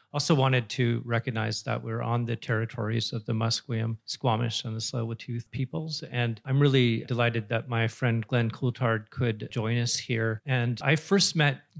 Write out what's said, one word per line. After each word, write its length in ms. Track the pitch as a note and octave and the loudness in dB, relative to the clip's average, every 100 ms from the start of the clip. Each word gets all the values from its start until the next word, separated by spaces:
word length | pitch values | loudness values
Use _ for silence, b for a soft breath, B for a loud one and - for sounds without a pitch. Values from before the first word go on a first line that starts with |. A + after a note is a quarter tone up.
| b | b
Also 220 | D3 - D3+ | -2 2 4
wanted 340 | C3 B2+ A2+ | 4 2 0
to 320 | - A#2+ A#2 A#2+ | 0 2 2 0
recognize 580 | A#2 B2+ A2 A2 G#2+ | -2 -2 -2 -2 -4
that 180 | A#2+ A2+ | -4 -4
we're 220 | A#2 A#2 | -4 -4
on 220 | A#2 A#2+ A#2 | -2 0 0
the 100 | A#2 | -4
territories 800 | - A2 A2+ - G#2+ A2+ - | -2 -2 -2 -4 -2 -2 -2
of 120 | A2+ A2+ | -4 -4
the 80 | |
Musqueam, 640 | A2+ A2+ - - A2+ A2+ A2+ - | -2 0 -2 -4 -4 -2 -4 -8
Squamish, 580 | - B2+ A2 A#2 - | -4 0 0 0 -4
and 120 | A2+ A2 | -6 -6
the 40 | |
Tsleil-Waututh 680 | - A#2+ A2+ A2+ - A#2 - | -6 -4 -4 -6 -8 -10 -8
peoples. 540 | - B2+ E3 D#3+ D3+ - | -6 -4 -4 -6 -8 -6
And 280 | B2 A#2+ A2 C#3 | -2 -2 -2 0
I'm 140 | C3+ | 4
really 460 | C#3+ C3+ A#2+ A2+ - | 6 6 6 2 0
delighted 440 | A#2+ A#2+ A#2 G#2 | 2 2 2 -2
that 180 | A2+ B2 | -2 -2
my 200 | A#2 A2+ | 0 0
friend 400 | - B2+ A#2 G#2+ | 2 0 2 2
Glenn 240 | B2 A2+ | 2 2
Coulthard 580 | - B2+ - A#2+ A2 G#2+ | 0 -2 0 2 0 -2
could 380 | - B2 G#2+ - | -2 -2 -2 -4
join 300 | B2 A2 A#2+ | -4 0 0
us 160 | A#2+ - | 0 -2
here. 460 | - A#2 A2+ G#2+ - | -2 -2 0 -2 -2
And 340 | B2+ A#2+ A#2 | 0 0 0
I 140 | C3+ D3+ | 0 0
first 380 | - G3 - E3 | 2 2 4 2
met 260 | C#3+ C3+ _ D3+ | 2 0 _ -12